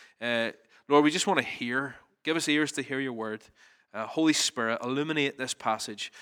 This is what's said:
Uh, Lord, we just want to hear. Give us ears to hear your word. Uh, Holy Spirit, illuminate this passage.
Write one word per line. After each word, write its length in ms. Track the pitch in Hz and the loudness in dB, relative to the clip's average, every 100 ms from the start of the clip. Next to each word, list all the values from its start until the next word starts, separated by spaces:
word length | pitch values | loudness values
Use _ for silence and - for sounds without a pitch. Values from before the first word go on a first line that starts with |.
| - _ | -20 _
Uh, 320 | 120 117 113 - _ _ - | -2 0 -2 -6 _ _ 4
Lord, 160 | 143 | 6
we 80 | 147 | 6
just 160 | 180 202 | 4 2
want 120 | 160 | 0
to 60 | - | 0
hear. 500 | - 120 131 139 - _ _ | -4 -4 -4 -6 -10 _ _
Give 120 | 156 160 | -2 0
us 120 | 156 | 2
ears 240 | 151 147 | 2 0
to 80 | - | -2
hear 180 | 131 135 | -6 -6
your 140 | 135 | -6
word. 300 | 113 110 110 - _ - _ _ | -6 -8 -8 -12 _ -20 _ _
Uh, 140 | 104 110 | -10 -6
Holy 260 | 160 160 | 2 4
Spirit, 460 | - - 123 113 117 | 4 0 0 -2 -2
illuminate 540 | 123 139 156 156 139 - | -2 -4 -2 0 -2 -2
this 160 | 127 | -8
passage. 580 | - 117 107 - 104 - - | -4 -2 -2 -4 -10 -12 -14